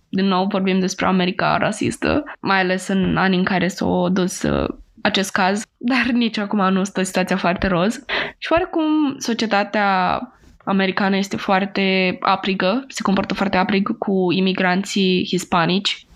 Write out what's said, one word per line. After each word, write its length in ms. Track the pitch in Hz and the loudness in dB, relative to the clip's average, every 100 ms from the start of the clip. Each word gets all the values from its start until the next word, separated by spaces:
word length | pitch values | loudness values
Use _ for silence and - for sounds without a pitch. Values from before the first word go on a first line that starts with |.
| _ | _
din 160 | 190 196 | -2 2
nou, 200 | 185 190 | 2 0
vorbim 340 | 196 190 185 | 0 0 0
despre 260 | 185 - 180 | 0 0 0
America 520 | 185 180 - 156 147 | 2 0 0 0 2
rasistă, 640 | - 226 - - - 285 294 - | 0 0 -4 -2 0 0 -2 -6
mai 200 | - 196 | 0 2
ales 280 | 185 190 - | 2 0 0
în 300 | 190 180 165 | 0 2 2
anii 200 | 190 180 | 2 2
în 60 | |
care 240 | 185 185 180 | 2 0 0
s-a 420 | - 180 180 175 | 0 0 2 2
dus, 300 | 185 180 - | 2 0 0
uh, 280 | - 69 - - - - | 0 0 0 -4 -16 -6
acest 300 | 214 202 190 | -2 0 -2
caz, 300 | - 185 208 - - | 0 0 0 -4 -8
dar 280 | 240 254 240 | -2 0 0
nici 240 | 240 233 226 | 0 0 -2
acum 340 | 208 208 190 | -2 0 2
nu 120 | 190 | 2
stă 200 | 196 - | 0 -2
situația 340 | 185 185 185 220 | -2 0 0 0
foarte 300 | 175 180 196 | 0 0 0
roz. 360 | 175 190 - - - - - | 2 0 -2 -6 -6 -6 -8
Și 140 | - | -2
oarecum, 640 | 330 359 330 311 311 285 269 | 0 0 0 2 2 0 -2
societatea 1000 | - 226 220 202 208 214 202 185 180 - 247 - - - - | -4 -2 0 0 0 0 2 2 0 -2 -6 -16 -20 -10 -2
americană 520 | 196 190 185 196 196 | 0 0 0 0 0
este 200 | 196 - | -2 -4
foarte 800 | - 190 196 196 190 190 185 180 | 0 0 0 -2 0 2 0 0
aprigă, 680 | - 190 202 190 185 240 269 | 0 0 0 0 0 0 -4
se 140 | - | -4
comportă 320 | - 196 202 | 0 0 0
foarte 240 | 202 190 185 | -2 0 0
aprig 400 | 208 196 202 220 | 2 0 0 -4
cu 340 | - 190 185 | -2 0 2
imigranții 920 | 185 190 190 185 180 196 208 190 180 - | 2 0 0 0 0 -2 0 2 2 0
hispanici, 800 | 180 - 180 165 185 202 - - | -4 0 0 2 0 -2 -6 -10